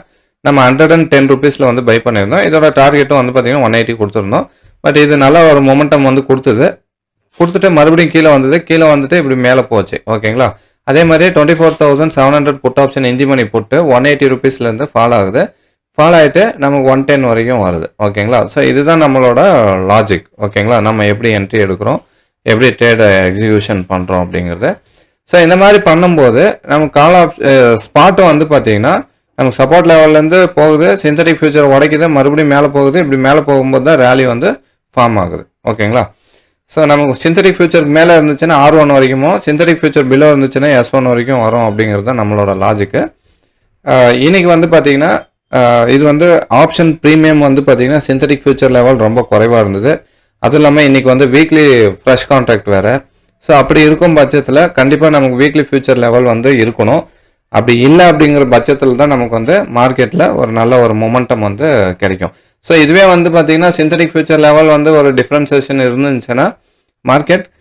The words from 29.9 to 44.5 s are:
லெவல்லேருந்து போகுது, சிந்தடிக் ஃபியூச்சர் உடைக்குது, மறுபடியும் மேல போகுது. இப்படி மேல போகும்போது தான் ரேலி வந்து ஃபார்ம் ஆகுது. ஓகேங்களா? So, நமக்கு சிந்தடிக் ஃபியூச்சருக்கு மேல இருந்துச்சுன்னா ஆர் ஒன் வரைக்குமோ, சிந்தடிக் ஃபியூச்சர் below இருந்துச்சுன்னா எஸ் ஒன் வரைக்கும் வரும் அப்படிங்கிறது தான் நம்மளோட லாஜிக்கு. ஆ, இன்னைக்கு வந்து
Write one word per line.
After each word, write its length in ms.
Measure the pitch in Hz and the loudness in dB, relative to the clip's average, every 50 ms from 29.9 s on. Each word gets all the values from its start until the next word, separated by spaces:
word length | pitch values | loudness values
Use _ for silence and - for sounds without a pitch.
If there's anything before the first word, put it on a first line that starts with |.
லெவல்லேருந்து 540 | 165 160 156 156 156 151 151 156 170 185 185 | 4 4 4 4 2 2 2 2 2 2 0
போகுது, 520 | 175 - - 151 156 156 147 160 185 202 190 | 0 0 0 2 2 2 2 2 0 0 0
சிந்தடிக் 400 | - 151 147 147 165 165 160 - | -2 -2 -2 0 0 0 0 0
ஃபியூச்சர் 360 | 165 156 143 151 147 139 135 139 | 0 0 0 2 2 2 2 2
உடைக்குது, 320 | 147 156 151 151 160 170 | 2 2 0 0 0 0
மறுபடியும் 400 | 151 139 135 143 147 151 160 147 | 0 0 0 0 0 0 0 0
மேல 200 | 143 143 147 147 | 0 0 0 0
போகுது. 300 | 143 143 139 139 139 180 | 0 0 -2 0 0 -2
இப்படி 220 | 175 143 135 135 | -2 -2 -2 -2
மேல 200 | 131 131 143 156 | 0 2 0 0
போகும்போது 560 | 151 147 139 135 131 131 135 131 127 147 165 139 | 0 0 0 0 0 0 -2 -2 0 0 2 2
தான் 20 | |
ரேலி 260 | 127 123 127 135 131 | 2 2 2 2 0
வந்து 360 | 127 120 117 143 196 262 - _ _ _ _ _ _ - 127 | -2 -2 -4 -4 -4 -6 -6 _ _ _ _ _ _ -4 -2
ஃபார்ம் 220 | 120 117 113 104 | -2 -2 0 -2
ஆகுது. 280 | 90 87 80 80 - _ _ _ - 120 | -4 -4 -8 -12 -14 _ _ _ -8 -8
ஓகேங்களா? 360 | 110 107 107 104 113 123 104 - _ _ _ _ _ _ _ _ _ _ _ | -6 -4 -4 -4 -2 -2 -4 -4 _ _ _ _ _ _ _ _ _ _ _
So, 200 | - - - 156 | -10 -4 -2 0
நமக்கு 300 | 143 147 143 147 139 127 | 0 2 0 0 -2 -4
சிந்தடிக் 440 | - - 165 165 185 190 190 185 - | -2 -2 -2 0 0 0 0 0 0
ஃபியூச்சருக்கு 260 | 180 165 165 170 151 | -2 0 0 0 0
மேல 360 | 147 143 156 165 175 170 160 | 0 0 2 2 4 4 2
இருந்துச்சுன்னா 300 | 151 151 147 135 143 - | 2 0 -2 -2 -2 0
ஆர் 220 | 160 143 139 147 156 | 0 2 2 4 4
ஒன் 180 | 156 151 143 | 4 2 2
வரைக்குமோ, 460 | 143 135 135 131 131 135 135 156 190 208 | 2 2 2 0 0 -2 -2 -2 -2 -2
சிந்தடிக் 420 | - - 151 151 170 170 165 160 | -2 -4 -2 0 0 0 0 0
ஃபியூச்சர் 260 | - 156 143 156 139 127 | -2 -2 0 0 0 0
below 200 | 131 139 151 151 | 2 2 4 4
இருந்துச்சுன்னா 460 | 147 139 135 131 - 135 135 151 143 123 | 2 2 0 -2 -2 -2 -2 0 0 0
எஸ் 180 | 117 - - | 0 0 -2
ஒன் 80 | 135 131 | -2 -2
வரைக்கும் 360 | 123 123 120 120 123 135 127 | 0 -2 -2 -2 -2 -2 -2
வரும் 220 | 113 110 113 120 | -2 -2 -2 -2
அப்படிங்கிறது 400 | 117 110 104 107 110 107 104 101 | -2 -2 -2 -4 -4 -2 -4 -4
தான் 180 | 101 113 107 - | -4 -4 -4 -4
நம்மளோட 380 | 107 101 104 104 101 98 95 95 | -4 -4 -2 -2 -2 -2 -2 -2
லாஜிக்கு. 560 | 95 101 110 104 101 95 - 135 - - _ _ _ _ _ _ _ _ _ _ _ _ _ _ - 143 | -2 -2 -2 -2 -4 -6 -4 -6 -6 -6 _ _ _ _ _ _ _ _ _ _ _ _ _ _ -4 -2
ஆ, 180 | 131 131 123 120 | 2 2 2 2
இன்னைக்கு 400 | 120 123 131 156 180 196 175 | 2 2 0 0 0 0 2
வந்து 180 | 175 | 2